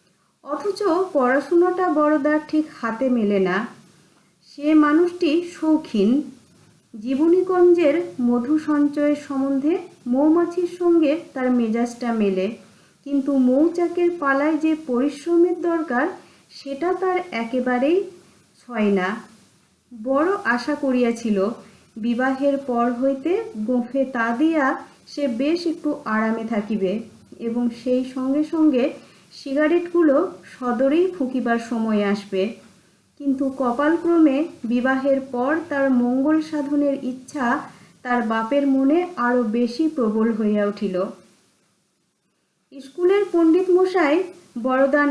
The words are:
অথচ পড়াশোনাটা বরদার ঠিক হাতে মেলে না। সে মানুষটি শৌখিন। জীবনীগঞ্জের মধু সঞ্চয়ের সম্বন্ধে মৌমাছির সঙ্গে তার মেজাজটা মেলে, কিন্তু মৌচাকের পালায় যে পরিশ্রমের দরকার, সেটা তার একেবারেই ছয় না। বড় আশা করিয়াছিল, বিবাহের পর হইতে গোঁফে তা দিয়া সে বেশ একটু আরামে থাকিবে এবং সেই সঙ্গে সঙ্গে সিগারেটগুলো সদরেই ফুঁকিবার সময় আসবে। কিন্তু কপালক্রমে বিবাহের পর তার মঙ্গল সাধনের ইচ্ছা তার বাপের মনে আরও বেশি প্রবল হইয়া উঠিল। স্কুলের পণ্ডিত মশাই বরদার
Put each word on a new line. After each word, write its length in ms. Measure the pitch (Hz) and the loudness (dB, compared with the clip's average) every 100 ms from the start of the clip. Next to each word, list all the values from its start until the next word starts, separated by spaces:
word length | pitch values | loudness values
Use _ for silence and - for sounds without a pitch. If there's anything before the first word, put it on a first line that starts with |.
| _ _ _ _ | _ _ _ _
অথচ 360 | 262 294 403 381 403 330 370 | -10 -6 -4 -2 0 0 0
পড়াশোনাটা 760 | 294 247 269 277 349 359 359 370 | 0 2 0 2 2 2 2 0
বরদার 480 | 302 302 302 285 302 302 | 2 2 2 2 -2 0
ঠিক 160 | 311 302 | -4 -4
হাতে 320 | - 233 220 269 | -6 -8 -2 0
মেলে 280 | 247 208 202 | 0 2 0
না। 160 | 185 185 240 - - _ _ _ _ _ _ | 0 -2 -4 -12 -20 _ _ _ _ _ _
সে 200 | - 294 | -6 2
মানুষটি 560 | 311 294 302 349 - 330 320 349 | 4 6 4 2 0 0 0 -2
শৌখিন। 560 | - 311 311 - 214 202 269 294 - _ _ _ _ _ | -4 0 0 0 0 2 2 -2 -14 _ _ _ _ _
জীবনীগঞ্জের 1040 | 220 220 269 330 370 370 359 349 349 311 311 349 - | -12 -6 0 4 4 2 4 6 6 4 2 -2 -2
মধু 340 | 240 240 240 311 | 0 0 0 -2
সঞ্চয়ের 600 | 302 294 294 294 294 285 | 0 2 2 2 0 0
সম্বন্ধে 500 | - 269 269 277 285 370 - - 247 | -4 -4 0 0 0 -2 -6 -14 -2
মৌমাছির 640 | 254 302 330 339 359 349 - | 2 4 4 2 -2 -4 -2
সঙ্গে 340 | 349 339 302 320 - | 2 4 4 0 -4
তার 160 | 262 254 | -4 0
মেজাজটা 600 | 247 226 226 240 - 247 | 2 0 0 -2 -4 -4
মেলে, 340 | 226 202 185 190 240 - _ _ _ 277 | 0 0 0 -2 -6 -18 _ _ _ -4
কিন্তু 240 | 277 269 277 | -2 0 2
মৌচাকের 720 | 247 262 330 339 339 349 349 349 | 4 4 2 2 -2 0 0 0
পালায় 380 | 277 277 302 311 | 0 0 0 0
যে 140 | 311 311 - | 0 -2 -2
পরিশ্রমের 680 | 247 285 - 339 339 359 339 | -2 -2 -4 -2 2 2 2
দরকার, 440 | 339 330 311 240 330 - - - _ - | -2 -2 -2 -2 -2 -6 -18 -20 _ -18
সেটা 320 | 269 277 339 | -12 -6 -4
তার 240 | 359 370 359 359 | -2 -2 -2 -4
একেবারেই 640 | 226 233 254 240 247 277 359 403 - - _ _ _ | -8 -4 -4 -2 0 2 0 -2 -12 -20 _ _ _
ছয় 320 | - 233 208 196 | -12 -2 2 2
না। 100 | 185 233 - - _ _ _ _ _ | 0 -6 -12 -20 _ _ _ _ _
বড় 380 | 233 226 269 339 403 | -12 -2 0 0 0
আশা 300 | 392 240 302 | -2 -2 -2
করিয়াছিল, 640 | 294 269 247 240 226 226 202 196 240 - - _ - | -4 0 2 0 0 -2 0 0 -4 -14 -20 _ -8
বিবাহের 600 | 226 233 262 262 277 277 | -4 -2 -2 0 0 0
পর 280 | 262 240 240 | -2 -2 0
হইতে 400 | 240 269 269 320 403 440 220 214 | 0 -2 -2 -2 -2 -4 -8 -2
গোঁফে 360 | 254 233 269 | -2 -2 -2
তা 220 | 262 240 226 240 | -2 -2 -4 0
দিয়া 260 | 311 320 269 320 - - - | 0 2 0 -2 -10 -20 -16
সে 180 | - 285 220 | -4 -4 -2
বেশ 200 | 285 339 339 | -2 0 -2
একটু 240 | - 302 285 | -4 -4 -6
আরামে 400 | 220 214 220 226 | -4 -2 0 -2
থাকিবে 480 | 226 220 208 208 185 208 - - - - | -4 -4 -2 -2 -2 -4 -8 -20 -20 -10
এবং 220 | 233 240 240 233 | -6 -2 -4 -4
সেই 220 | 262 254 254 | -2 -2 -2
সঙ্গে 300 | 262 262 277 | -6 -2 -2
সঙ্গে 400 | 302 330 311 254 277 - - - _ | -2 2 2 4 0 -4 -18 -20 _
সিগারেটগুলো 840 | - 285 269 302 349 - 349 311 277 359 - - | -16 -6 0 2 2 0 2 4 4 0 -6 -20
সদরেই 560 | - 247 226 269 311 370 | -8 -4 0 2 2 0
ফুঁকিবার 460 | - 254 254 233 233 - | -2 -4 -2 -2 -2 -2
সময় 320 | 233 220 208 | -4 0 0
আসবে। 380 | 202 202 - 190 202 - - _ _ _ _ _ | 0 -2 -2 -4 -4 -6 -20 _ _ _ _ _
কিন্তু 240 | 285 254 269 262 | -4 -2 -2 -2
কপালক্রমে 760 | 254 226 302 339 339 339 311 269 339 - | -2 0 0 0 2 4 4 4 -2 -6
বিবাহের 540 | 226 240 254 262 277 269 262 | -4 0 0 0 2 0 -2
পর 200 | 240 254 330 320 | -4 -2 -2 -4
তার 180 | 277 269 247 | -2 2 2
মঙ্গল 340 | 240 254 277 311 | 2 0 2 0
সাধনের 520 | 302 302 277 294 285 269 | 0 -6 -2 0 0 -2
ইচ্ছা 420 | 254 247 - 294 240 294 - - - _ | -6 -10 -12 -6 -2 -2 -6 -20 -20 _
তার 180 | 254 247 220 | -4 -2 0
বাপের 380 | 220 220 285 277 | -2 0 0 2
মনে 320 | 269 269 330 349 - | 2 4 2 0 -4
আরও 240 | 240 247 226 226 | 0 0 0 0
বেশি 280 | 240 - 320 | -2 0 -2
প্রবল 400 | 311 220 214 226 214 | 0 -2 0 0 0
হইয়া 240 | 214 208 202 | 0 0 -2
উঠিল। 300 | 202 202 180 202 - _ _ _ _ _ _ _ _ _ _ _ _ _ _ _ | -4 -4 -4 -6 -8 _ _ _ _ _ _ _ _ _ _ _ _ _ _ _
স্কুলের 500 | 269 262 - 359 403 392 | -20 -16 -2 2 2 2
পণ্ডিত 340 | 339 330 330 370 | 2 4 4 4
মশাই 460 | 359 370 370 294 320 381 - - 240 | 4 4 2 2 2 0 -10 -14 -6
বরদার 460 | 240 262 269 294 285 | -2 2 2 2 2